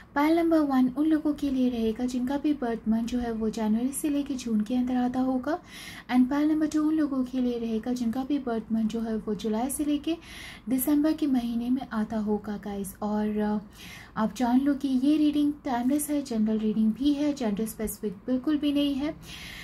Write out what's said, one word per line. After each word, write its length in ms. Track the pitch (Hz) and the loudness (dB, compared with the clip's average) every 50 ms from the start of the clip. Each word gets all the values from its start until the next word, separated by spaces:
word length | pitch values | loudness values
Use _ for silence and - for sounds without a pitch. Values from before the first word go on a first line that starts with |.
| - - - | -20 -6 -2
पायल 240 | 277 294 311 330 339 | 0 2 4 4 4
नंबर 200 | 330 330 330 320 | 4 4 4 4
वन 300 | 294 277 269 262 254 247 | 4 4 4 4 4 4
उन 180 | - 285 302 | 2 2 2
लोगों 280 | 320 320 302 - 302 294 | 2 2 2 2 0 -2
के 160 | - 294 277 | 0 -2 -2
लिए 180 | 262 262 254 247 | 0 2 2 2
रहेगा 360 | 247 226 226 220 214 233 247 | 2 0 0 0 0 0 -4
जिनका 320 | 247 254 247 247 254 285 | -4 -2 -2 -2 -2 -2
भी 180 | 285 285 302 285 | 0 0 0 0
बर्थ 340 | - 247 233 226 226 - 214 | 0 0 -2 -4 -2 0 0
मंथ 160 | 220 226 233 | 0 0 0
जो 140 | 226 247 247 | -2 -2 -2
है 140 | 240 233 226 | -2 -2 -2
वो 180 | 220 220 220 | -2 -2 -2
जनवरी 420 | 214 226 220 214 214 226 247 269 285 | -2 0 0 2 2 2 0 -2 -2
से 160 | - - 302 | -2 -2 0
लेके 260 | 285 285 285 277 269 | 0 0 -2 -2 -4
जून 260 | 247 - 233 220 208 | -6 -2 0 0 0
के 140 | 214 214 247 | 0 0 0
अंदर 220 | 247 247 247 254 | 0 0 0 0
आता 240 | 247 247 247 254 254 | 0 0 0 0 0
होगा, 380 | 262 262 262 254 254 - 349 359 - - - - - - - - - - 247 | 0 0 0 -2 -2 -2 -4 -4 -6 -12 -18 -18 -16 -16 -16 -16 -8 0 4
and 180 | 254 254 247 | 4 4 4
पायल 180 | - - 302 311 | 4 2 2 2
नंबर 180 | 311 311 320 | 2 2 2
टू 180 | 302 311 311 302 | 0 0 0 2
उन 100 | 311 311 | 2 2
लोगों 300 | 311 294 269 269 262 254 | 2 2 0 0 -2 -2
के 160 | 254 - 262 | -2 -2 0
लिए 180 | 247 247 240 233 | 0 0 0 -2
रहेगा 340 | 233 226 226 220 226 254 247 | -2 -2 -2 -2 -2 -2 -4
जिनका 320 | 247 240 226 226 254 262 | -2 -2 -2 -2 -2 -2
भी 140 | 254 294 277 | -2 -2 -2
बर्थ 340 | 247 240 226 226 220 - 220 | -2 -2 -4 -4 -2 -2 0
मंथ 120 | 226 226 | 0 0
जो 160 | 214 - 226 | 0 0 -2
है 160 | 226 233 220 | -4 -2 -4
वो 180 | 214 214 220 208 | -4 -4 -4 -4
जुलाई 360 | 208 - 220 214 220 247 277 | -4 -2 -2 -2 0 -2 -2
से 140 | - - 302 | -2 -2 -2
लेके 320 | 294 294 285 - 320 330 330 - - - - - - - - - 214 | 0 0 0 0 -2 -4 -4 -6 -12 -18 -16 -16 -16 -16 -12 -4 -2
दिसंबर 440 | 254 262 254 311 294 294 294 320 302 | -2 0 2 2 4 4 4 2 2
के 140 | - 311 | 2 0
महीने 440 | 285 262 247 233 233 233 233 240 247 | 0 2 0 0 0 -2 -2 0 0
में 180 | 254 269 254 - 226 | 0 0 -2 -4 -4
आता 260 | 214 214 220 226 214 | -4 -2 -2 -2 -2
होगा 380 | 208 214 214 202 202 214 208 | 0 0 -2 -2 -2 -6 -8
गाइस। 380 | 196 190 208 202 196 196 190 - - 214 | -8 -8 -8 -6 -6 -8 -8 -8 -6 -4
और, 360 | 208 208 214 214 214 208 214 | -2 0 0 0 0 0 0
अ, 200 | 208 208 214 214 208 - - - - - - - - - - - | 0 0 0 -2 -4 -8 -14 -18 -18 -16 -16 -16 -18 -10 -4 -2
आप 140 | 220 220 - | -2 -2 0
जान 240 | - 254 233 247 262 | 0 0 4 4 4
लो 140 | 277 285 285 | 4 4 2
कि 140 | 277 - 269 | 2 2 2
ये 280 | 262 254 269 294 302 | 4 4 4 4 4
रीडिंग 360 | 311 302 294 285 294 294 294 294 - - | 6 4 4 4 4 2 2 0 -2 -4
टाइमलेस 460 | 294 247 240 247 254 294 294 294 294 | -4 -2 0 2 2 2 2 0 0
है, 120 | 294 285 277 | -2 -2 -2
जनरल 360 | - 233 220 214 220 220 214 | 0 0 2 2 2 2 2
रीडिंग 340 | 220 214 214 220 220 220 214 | 2 2 2 4 4 2 2
भी 220 | - 277 294 285 | 2 2 2 2
है, 180 | 277 294 294 277 | 2 2 0 0
जेंडर 340 | - 247 214 202 185 226 | 0 -2 -2 -2 -2 -2
स्पेसिफिक 460 | 220 - - 214 202 - - - 208 185 | -4 -4 -6 -6 -6 -6 -6 -6 -8 -8
बिल्कुल 460 | - - 254 254 254 254 311 302 285 | -6 -4 -2 -2 -2 0 0 0 0
भी 140 | 294 294 277 | 0 0 2
नहीं 220 | 285 294 285 277 | 2 2 2 0
है। 200 | 262 285 311 330 - - - - - - - - - | -2 -2 -4 -6 -8 -12 -16 -16 -16 -16 -16 -16 -16